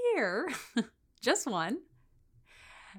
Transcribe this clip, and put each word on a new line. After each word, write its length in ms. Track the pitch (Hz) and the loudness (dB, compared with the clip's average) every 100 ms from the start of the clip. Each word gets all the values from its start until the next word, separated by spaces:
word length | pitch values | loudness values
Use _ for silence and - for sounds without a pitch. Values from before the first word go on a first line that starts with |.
| 480 | 2
year. 360 | 381 190 196 330 - - 240 | 4 2 0 -2 -6 -6 -4
<laughs> 440 | - _ _ _ | -4 _ _ _
Just 260 | 240 392 269 | 0 0 0
one. 320 | 180 165 320 - - _ _ _ - - - - - - | 0 0 -4 -8 -20 _ _ _ -20 -20 -20 -20 -20 -20